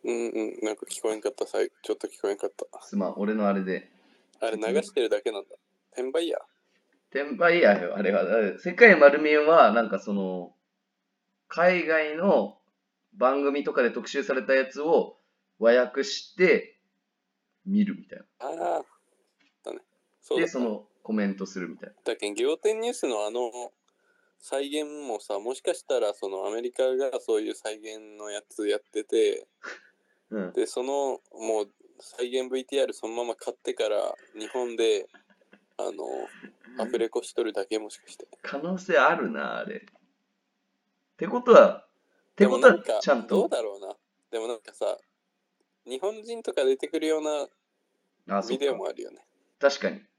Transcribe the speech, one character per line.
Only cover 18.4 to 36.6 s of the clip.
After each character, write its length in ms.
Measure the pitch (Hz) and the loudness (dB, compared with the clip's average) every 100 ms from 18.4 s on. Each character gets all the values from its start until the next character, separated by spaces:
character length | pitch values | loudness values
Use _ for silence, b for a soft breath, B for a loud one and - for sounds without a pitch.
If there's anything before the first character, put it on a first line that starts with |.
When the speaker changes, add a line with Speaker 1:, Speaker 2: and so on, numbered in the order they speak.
| 135 165 175 170 | -12 -6 -4 -4
Speaker 1:
ー、 40 | - _ _ _ _ _ _ _ | -6 _ _ _ _ _ _ _
だ 100 | - | -14
ね。 80 | - _ _ _ _ | -14 _ _ _ _
そ 160 | - - | -4 -2
う 40 | |
だ 60 | 165 | 0
っ 20 | |
た。 0 | |
Speaker 2:
で、 0 | |
そ 120 | 131 | -2
の、 260 | 120 107 - _ | -4 -4 -12 _
コ 100 | - | -6
メ 140 | 107 101 | -2 -2
ン 80 | 98 | -4
ト 100 | 95 | -8
す 140 | 95 | -8
る 80 | 87 | -10
み 100 | 73 | -12
た 80 | - | -20
い 40 | |
な。 60 | _ | _
Speaker 1:
だ 120 | - 113 | -8 -6
け 120 | 104 | -6
ん、 60 | |
仰 240 | 104 127 165 | -2 -2 0
天 220 | 214 220 | -2 -2
ニ 80 | 233 | -4
ュ 40 | |
ー 20 | 240 | -4
ス 120 | 151 | -4
の 200 | 110 107 | -4 -4
あ 20 | |
の 220 | 117 123 123 120 _ _ _ _ _ _ _ | -4 -6 -8 -14 _ _ _ _ _ _ _
再 280 | - 135 143 | -8 -6 -4
現 160 | 151 151 147 139 | -6 -6 -10 -10
も 120 | 107 | -10
さ、 180 | - 104 | -6 -8
も 160 | 110 | -6
し 80 | 131 | -6
か 140 | - 175 | -6 -6
し 100 | - | -2
た 140 | 131 | -2
ら 160 | 107 101 | -2 -4
そ 120 | 98 | -8
の 200 | 95 98 | -6 -6
ア 40 | |
メ 120 | 110 | -6
リ 80 | 123 | -8
カ 240 | 123 131 131 | -2 0 0
が 240 | 135 123 | -2 -4
そ 200 | - 110 | -2 -2
う 20 | |
い 100 | 107 | -2
う 20 | |
再 220 | 107 110 107 | -8 -10 -12
現 420 | 110 110 107 104 | -14 -16 -18 -16
の 140 | 104 | -12
や 100 | 104 _ | -12 _
つ 180 | - 104 | -6 -2
や 100 | 104 | -2
っ 40 | |
て 220 | _ 107 | _ -10
て、 440 | 107 113 107 - - _ B B B B B B _ | -2 2 2 0 -8 _ B B B B B B _
Speaker 2:
う 100 | 107 | -8
ん。 140 | 90 | -6
Speaker 1:
で、 120 | - - | -4 -4
そ 160 | - | -4
の、 380 | 127 143 139 123 _ | -4 -2 -2 -4 _
も 300 | 120 113 110 | -10 -2 -2
う 80 | 101 _ _ _ | -2 _ _ _
再 300 | - - 123 | -20 -8 -4
現 200 | 131 127 | -4 -4
ブ 80 | 131 | -6
イ 60 | |
テ 140 | 131 139 | -4 -2
ィ 20 | |
ー 40 | |
ア 20 | 135 | -2
ー 20 | |
ル 60 | |
そ 120 | - 110 | -4 -8
の 100 | 117 | -6
ま 100 | 120 | -6
ま 100 | 113 | -6
買 180 | - | -10
っ 40 | - | -10
て 160 | - | -10
か 160 | 127 107 | -4 -2
ら 260 | 104 98 - - 107 | 0 -2 -6 -16 -16
日 80 | 107 | -8
本 300 | 127 120 113 | -6 -6 0
で、 320 | 113 104 90 - _ _ _ - _ - | 0 0 -2 -18 _ _ _ -20 _ -8
あ 60 | 98 | -8
の、 140 | 85 62 | -8 -8
Speaker 2:
う 720 | 64 60 - - _ | -8 -10 -14 -20 _